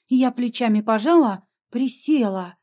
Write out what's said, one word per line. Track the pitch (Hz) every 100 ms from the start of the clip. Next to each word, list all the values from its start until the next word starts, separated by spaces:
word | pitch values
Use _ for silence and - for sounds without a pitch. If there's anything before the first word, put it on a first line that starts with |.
| _
Я | 262 254
плечами | 247 240 - 233 214
пожала, | 214 220 240 339 254 190 - _ _
присела, | 247 262 - - 302 214 190 175 -